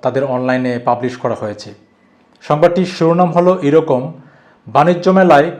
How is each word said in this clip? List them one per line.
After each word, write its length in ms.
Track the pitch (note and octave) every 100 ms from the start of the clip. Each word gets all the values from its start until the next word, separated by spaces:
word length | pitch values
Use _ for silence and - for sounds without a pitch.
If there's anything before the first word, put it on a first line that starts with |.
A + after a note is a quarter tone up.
তাদের 220 | B2+ C3+
অনলাইনে 560 | C3+ B2+ B2+ B2+ B2+ A#2+
পাবলিশ 380 | A#2+ A#2+ B2 B2
করা 180 | B2 G#2+
হয়েছে। 380 | G#2+ G#2 G#2 G2+ _ _ _ _ _ _
সংবাদটির 440 | - D3+ E3+ F3 F3+
শিরোনাম 460 | - E3 E3 F3
হলো 280 | E3+ F3+ F#3
এরকম, 520 | C#3+ D#3+ D#3+ B2+ D3 - - _ _ _ -
"বাণিজ্য 420 | C3 E3+ F3 F#3+
মেলায় 420 | F#3+ F3+ C#3+ E3